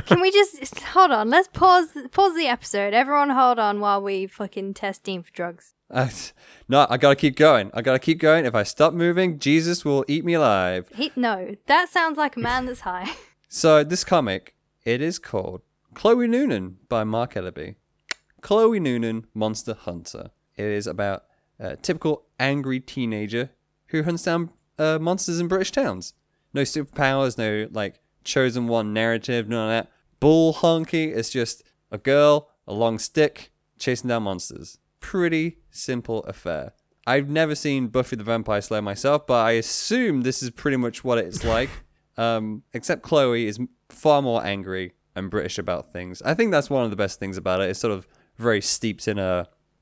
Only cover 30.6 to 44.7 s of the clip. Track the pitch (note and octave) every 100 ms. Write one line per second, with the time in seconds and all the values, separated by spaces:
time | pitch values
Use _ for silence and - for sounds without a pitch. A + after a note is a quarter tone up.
30.6 | E3+ E3 D#3+ E3 D#3 G#2+ A2 C3 A#2 -
31.6 | _ _ - G#2+ C3 C#3+ D3 D3 - _
32.6 | - G#2 A#2 A2 - - G2+ - - _
33.6 | _ - - B2 B2 A#2 G2+ F2+ - -
34.6 | - - _ _ - F#3 E3+ D#3+ E3 -
35.6 | _ - - B2 A#2 A2 - - F2 D2+
36.6 | C2 _ _ _ A#2+ C3+ C#3+ D3+ D#3+ D3
37.6 | D3 C3+ A#2+ C3 B2 A#2 G#2+ A#2 A2 G#2
38.6 | - G#2+ G#2 G2+ C3+ D3 - B2 A2+ A#2
39.6 | A2+ - - A#3+ A#3 C#3 B2 - B2+ -
40.6 | D3 C3 A#2+ - B2+ A#2 F2 G#2+ A#2 A2+
41.6 | C3+ - - _ _ - A2+ A2+ G#2+ G#2+
42.6 | _ A#2+ - D#3 - D#3 C3 A#2 A2 A2
43.6 | B2 _ _ - D#3 C#3+ C3 A#2 G2+ G2
44.6 | F#2+